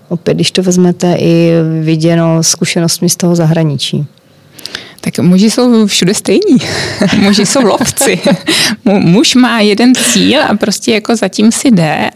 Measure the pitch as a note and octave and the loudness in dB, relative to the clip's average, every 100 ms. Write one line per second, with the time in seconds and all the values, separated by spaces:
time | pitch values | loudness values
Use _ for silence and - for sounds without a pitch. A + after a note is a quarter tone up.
0 | - F3 - D#3+ E3+ - F#3 F3+ F3+ F3+ | -10 -6 -4 -2 -2 -2 0 2 2 2
1 | F3 F3 E3 E3 E3+ E3 D#3+ D#3+ D#3 D#3+ | -2 0 2 2 2 2 0 -2 -2 0
2 | D#3+ E3 E3 E3 E3 - - F3+ E3 - | 2 2 2 0 -2 -2 -4 -2 -2 -2
3 | F3 - F3 E3+ D#3 D#3+ D#3+ C#3 - D3 | -2 0 0 2 2 0 0 -2 -4 -6
4 | C#3+ _ _ _ _ - - - - - | -6 _ _ _ _ -20 -16 -14 -16 -12
5 | - - F3 F#3 A3 - B3 A3+ G#3 - | -8 -2 2 4 2 2 2 2 2 0
6 | F3+ - - G3+ G#4 B3 - - - - | 0 -2 0 0 2 0 0 -8 -8 -2
7 | G3+ G#3+ G3+ G3+ G3+ C#4 A3 - A#3 - | 0 2 2 2 0 0 0 0 -2 -2
8 | C4+ F3+ C#4+ - - - - A3 A3 G3 | -2 0 0 -2 -2 -4 -2 -2 0 0
9 | E3 F#3+ D#4+ B3 B3 A3+ G#3 G3+ A#3+ B3 | 2 2 2 2 2 2 0 2 2 2
10 | - G3 F#3 B3+ - G#3 - F#3+ - A3 | 0 0 0 0 0 -2 -2 -4 -2 -4
11 | G#3+ A#3 G3 - G#3+ - D4 G3+ D#3 D3+ | -2 -2 -2 0 0 2 2 2 2 0
12 | G#3 | -4